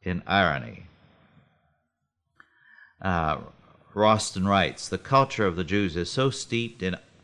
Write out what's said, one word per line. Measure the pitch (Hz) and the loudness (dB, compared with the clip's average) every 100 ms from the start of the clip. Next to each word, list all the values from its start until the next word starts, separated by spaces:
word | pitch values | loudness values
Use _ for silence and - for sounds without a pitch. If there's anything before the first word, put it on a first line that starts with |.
in | 92 87 - | -8 -6 0
irony. | 95 90 69 57 - - _ _ _ _ _ _ _ _ _ _ _ _ _ _ _ _ _ _ - - - | 2 2 0 -6 -16 -20 _ _ _ _ _ _ _ _ _ _ _ _ _ _ _ _ _ _ -20 -20 -8
Uh, | 95 87 80 73 - - _ _ _ | -2 0 0 -2 -6 -20 _ _ _
Roston | 101 107 110 - 98 95 | 2 4 4 2 -2 2
writes, | 98 82 - - | 4 2 -2 -8
"The | 92 | -8
culture | - 135 135 - 101 | 2 4 4 2 0
of | |
the | 85 | 0
Jews | 80 101 98 80 | -2 0 0 -2
is | 85 | -4
so | - 135 | -2 -2
steeped | 123 - 117 117 - | -2 -4 -4 -4 -6
in | 92 - - _ | -6 -6 -10 _